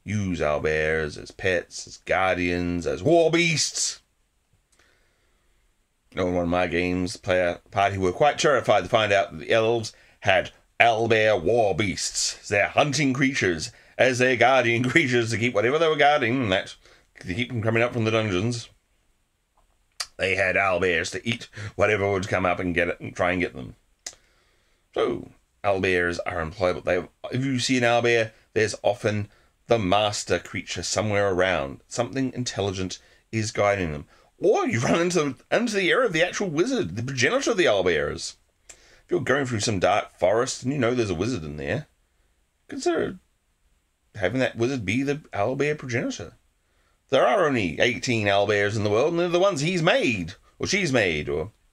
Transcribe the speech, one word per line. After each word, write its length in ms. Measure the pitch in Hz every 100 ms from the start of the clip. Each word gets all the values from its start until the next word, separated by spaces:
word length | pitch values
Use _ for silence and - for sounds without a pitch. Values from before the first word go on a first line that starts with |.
| -
use 340 | 104 95 82
owlbears 840 | 76 73 78 78 78 80 76 76
as 100 | -
pets, 560 | - 98 87 - - -
as 100 | -
guardians, 880 | - 85 95 90 90 87 87 87 71
as 160 | 80
war 280 | 110 170 160
beasts. 680 | 165 170 147 - - - - _ _ _ _ _ _ _ _ _ _ _ _ _ _ _ _ _ _ _ _ _ -
On 180 | 90
one 120 | 87 85
of 40 |
my 180 | 90 90
games, 500 | 85 90 90 90 -
player 420 | - 90 87 82 _
party 260 | 101 98 98
were 140 | 92
quite 280 | - 147 -
terrified 440 | 160 127 110 104
to 60 | -
find 220 | 113 107
out 200 | 98 -
that 80 | 80
the 120 | -
elves 420 | 113 113 120 110 - _ _
had 300 | - 92 - _ _ -
owlbear 640 | 113 110 113 110 107 101
war 340 | 80 120 104 82
beasts, 720 | 104 - - - - - -
their 200 | 101 98
hunting 460 | 110 147 135 139
creatures, 580 | 131 135 135 98 82 - - - -
as 220 | 123 123
their 160 | 127 120
guardian 480 | 117 131 117 117
<laughs> 60 | 127
creatures 420 | 165 135 123 113
to 60 | 110
keep 160 | 120
whatever 240 | 101 117 156
they 100 | 160
were 80 | 151
guarding, 460 | 143 147 113 135
and 80 | 110
that 240 | 95 - - - - _ -
to 140 | -
keep 160 | 90 123
them 120 | 120
coming 220 | 107 113
up 100 | 120
from 100 | 123
the 80 | 110
dungeons. 580 | 110 110 90 113 120 - _ _ _ _ _ _ _ _ _ _ _ _ - - -
They 180 | 95 92
had 200 | 95 92
owlbears 560 | 98 87 92 82 85
to 160 | 95 113
eat 200 | 113 - - 104 -
whatever 340 | 104 104 101
would 160 | 98 92
come 180 | 95 92
up 140 | 87
and 140 | 92
get 140 | 85 85
it, 120 | -
and 160 | - -
try 160 | 90
and 100 | 90
get 120 | 87
them. 220 | 69 57 - _ _ - - _ _ _ _ _ _ _ -
So, 340 | - - - _ _ _
owlbears 560 | 104 95 95 90 87 85 -
are 180 | 90
employable. 400 | 80 82 90 82
They, 200 | 78 90 80 _ -
if 140 | 120 135
you 140 | 127
see 180 | 120 127
an 60 |
owlbear, 480 | 120 120 120 117 113 _ _
there's 220 | 107 107 -
often 480 | 104 101 107 104 104 _ _ _ -
the 100 | 117
master 640 | 92 101 104 101 - 90
creature 440 | - 98 - 95
somewhere 460 | 85 101 107 101 101
around. 520 | 90 92 85 69 62 -
Something 460 | - 110 127 131
intelligent 680 | - 123 - 98 95 92 - _ _ -
is 200 | 110 107
guiding 400 | - 101 101 85
them. 140 | 73 - _ _ -
Or 280 | 175 311 320
you 120 | 185
run 220 | 127 170
into, 340 | 175 175 147 - -
into 240 | 170 233 202
the 160 | 170
area 160 | 175 247
of 60 |
the 120 | 160 175
actual 240 | - 196
wizard, 460 | 147 226 254 92 98
the 80 |
progenitor 480 | 123 135 135 254 302
of 60 | 196
the 80 | 139
owlbears. 720 | 101 90 78 73 78 - - _ _ _
If 420 | - _ _ -
you're 100 | 175
going 240 | 123 139 127
through 160 | 110
some 180 | 117 98
dark 380 | 90 104 - -
forest 460 | 90 110 127 -
and 100 | 123
you 60 | 147
know 140 | 117
there's 160 | 127 104
a 60 | 82
wizard 280 | 110 110
in 140 | 76 73
there, 300 | 71 107 - _ _ _ _ _ _ _ -
consider 520 | 269 349 330 - 185 _ _ _ _ _ _ _ _ _ 110
having 240 | 92 131
that 160 | 123 113
wizard 300 | 117 135 95
be 180 | 117
the 120 | 139 143 -
owlbear 440 | 101 107 135 143 151
progenitor. 560 | 135 120 247 - 87 - _ _ _ _ _ _ -
There 160 | 131 202
are 200 | 220 156
only 340 | 127 87 73
eighteen 480 | 120 123 131 113 101
owlbears 480 | 98 101 104 101 110
in 80 |
the 60 | 104
world, 220 | 107 156
and 80 | 170
they're 100 | 175
the 100 | 175
ones 220 | 202 156
he's 200 | 156 185
made, 520 | 165 262 175 104 85 - _ -
or 80 | -
she's 240 | 202 170
made, 380 | 131 95 78 71
or 220 | 73 90 _ _